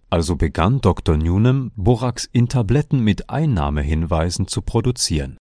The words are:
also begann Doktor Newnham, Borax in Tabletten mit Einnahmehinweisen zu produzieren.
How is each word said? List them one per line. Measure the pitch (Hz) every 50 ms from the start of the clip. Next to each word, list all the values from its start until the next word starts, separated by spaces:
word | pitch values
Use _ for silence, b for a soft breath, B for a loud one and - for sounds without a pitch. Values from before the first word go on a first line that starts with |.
| _ -
also | - 85 80 80 85
begann | - - 78 - - 82 95 135 139
Doktor | - 98 85 - - - 80
Newnham, | 76 80 82 87 98 113 127 127 139 131 113 - 104
Borax | 92 113 123 117 127 123 117 - -
in | - - 123 120 120
Tabletten | - 127 110 92 117 147 147 - - 135
mit | 120 214 190 - - -
Einnahmehinweisen | 117 135 160 156 120 87 73 73 73 73 71 73 80 78 85 80 87 80 80 87 90 - 95 -
zu | - 98 -
produzieren. | - - 117 113 127 123 - - - - - 139 - - - _